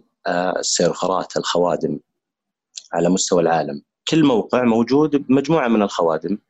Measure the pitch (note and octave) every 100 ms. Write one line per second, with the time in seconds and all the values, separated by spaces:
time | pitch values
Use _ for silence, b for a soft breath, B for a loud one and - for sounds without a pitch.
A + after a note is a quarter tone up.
0 | - _ F2+ F2 F2+ - - - E2+ -
1 | F2+ F#2 - D#2 - E2+ F2 D2+ D2+ D2
2 | - _ _ _ _ _ _ - - E2+
3 | F2 F#2+ - F2+ E2 E2 D2 C#2+ - _
4 | - D#3+ D3 A2+ - B2 B2 A2+ A#2 C#3
5 | D#3 C#3+ - C#3 C#3 D#3+ B2 G#2+ G2+ -
6 | E2+ D#2 E2+ G#2